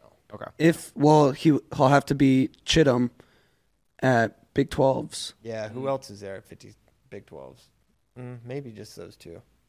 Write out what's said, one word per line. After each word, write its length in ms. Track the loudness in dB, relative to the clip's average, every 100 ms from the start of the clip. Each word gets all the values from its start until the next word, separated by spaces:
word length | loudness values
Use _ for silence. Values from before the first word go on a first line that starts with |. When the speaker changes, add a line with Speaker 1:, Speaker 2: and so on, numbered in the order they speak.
| _ _ _
Speaker 1:
Okay. 160 | -18 -16 0
Speaker 2:
If, 340 | 2 2 -4 0
well, 340 | 4 6 4
he, 160 | 2 2 2 0 0
he'll 120 | 4
have 160 | 4 2
to 80 | 2
beat 500 | 2 4 0 _ -2
Chittum 460 | 2 2 2 -2 _ _ _ _ _ _ _ _ -4
at 520 | 0 2 0 -4 _ -4
Big 160 | -4
Twelves. 640 | 0 0 0 -6 -12 -14 -16
Speaker 3:
Yeah, 260 | -12 -10 -10
who 120 | -8
Speaker 1:
Mm. 80 | -6
Speaker 3:
else 200 | -6 -8
is 100 | -16
there 160 | -14 -14
at 80 | -18
fifty 280 | -20 -20 -20 _ _ _
Big 160 | -20 -20
Twelves? 420 | -20 -20 -20 _ _ _ _ _ -20
Mm, 220 | -18 -18
maybe 280 | -14 -14 -14
just 240 | -18 -20 -18
those 200 | -20 -20
two. 280 | -20 -20 _ _